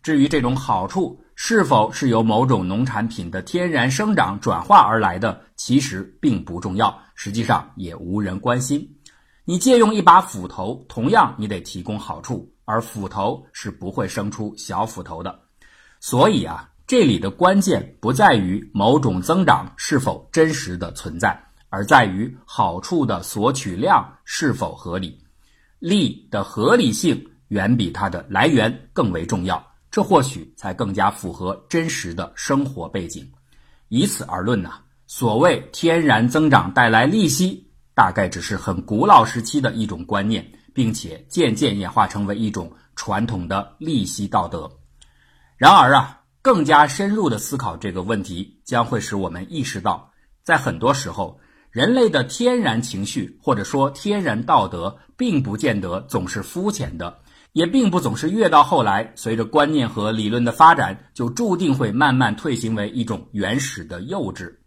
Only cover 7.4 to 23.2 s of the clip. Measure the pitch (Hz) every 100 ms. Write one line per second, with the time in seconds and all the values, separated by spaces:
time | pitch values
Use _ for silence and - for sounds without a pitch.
7.4 | 113 98 - - 87 82 87 101 98 92
8.4 | 123 123 127 143 - _ - _ _ _
9.4 | - 175 262 247 214 220 165 175 185 101
10.4 | 90 - 95 131 - - 117 220 151 -
11.4 | 107 95 - 92 90 104 - 78 - 113
12.4 | - _ - 110 110 107 95 104 101 143
13.4 | - - 104 - 92 - 95 - 101 -
14.4 | 104 - - 95 110 - 90 80 92 -
15.4 | _ _ - _ _ _ - 127 185 160
16.4 | 80 82 - _ - 247 160 90 95 -
17.4 | 180 202 196 127 - _ 110 131 202 120
18.4 | 90 101 - 101 104 147 127 90 90 190
19.4 | 160 95 - - - 143 135 82 - 165
20.4 | 160 147 92 90 85 - - 82 - -
21.4 | _ _ _ 98 101 143 107 92 117 -
22.4 | _ - 98 87 - 175 120 92